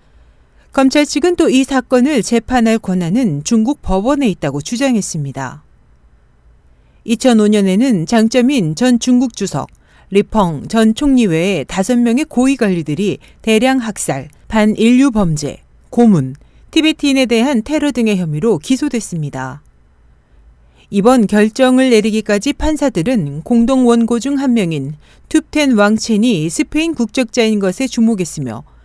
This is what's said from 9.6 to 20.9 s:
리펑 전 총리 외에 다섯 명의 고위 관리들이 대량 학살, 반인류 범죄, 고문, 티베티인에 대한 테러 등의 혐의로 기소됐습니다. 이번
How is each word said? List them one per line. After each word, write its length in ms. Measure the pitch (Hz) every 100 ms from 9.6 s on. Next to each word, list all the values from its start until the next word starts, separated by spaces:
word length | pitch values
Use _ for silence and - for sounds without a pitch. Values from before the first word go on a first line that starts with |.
| - - _ _ -
리펑 600 | 196 208 220 180 147 151
전 260 | 226 220 220
총리 320 | 294 254 214
외에 360 | 160 185 185 127
다섯 340 | 185 190 247
명의 260 | 233 233 302
고위 300 | - 262 269
관리들이 640 | 208 175 151 147 202 131 - -
대량 340 | - 220 254 269
학살, 520 | 220 - - 135 127 - -
반인류 640 | 220 214 - 220 247 277
범죄, 480 | 214 185 151 143 - _ _ -
고문, 420 | - 233 175 131 139 _ - -
티베티인에 560 | 311 302 311 285 269 254
대한 340 | 233 254 247
테러 300 | 220 302 294
등의 260 | 247 220 196
혐의로 400 | 170 151 226 170
기소됐습니다. 1040 | - 170 294 247 - 165 143 135 131 143 _ _ _ _ _ _ _ _ - _ _ _
이번 380 | -